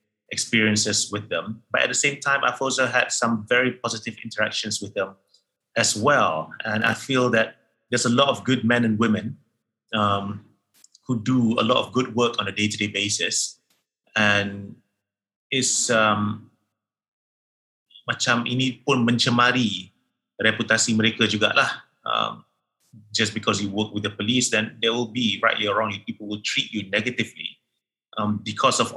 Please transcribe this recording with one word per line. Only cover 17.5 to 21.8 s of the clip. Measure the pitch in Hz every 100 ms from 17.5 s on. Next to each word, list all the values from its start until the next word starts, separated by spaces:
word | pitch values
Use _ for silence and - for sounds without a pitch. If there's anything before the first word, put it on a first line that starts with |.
| _ _ _ _ - -
macam | - - 120 120
ini | 127 131 -
pun | - 131 117
mencemari | 120 127 120 123 127 110 92 92 _ _ _ _ -
reputasi | 107 107 110 110 -
mereka | 110 110 - 107
jugalah. | 101 107 - - -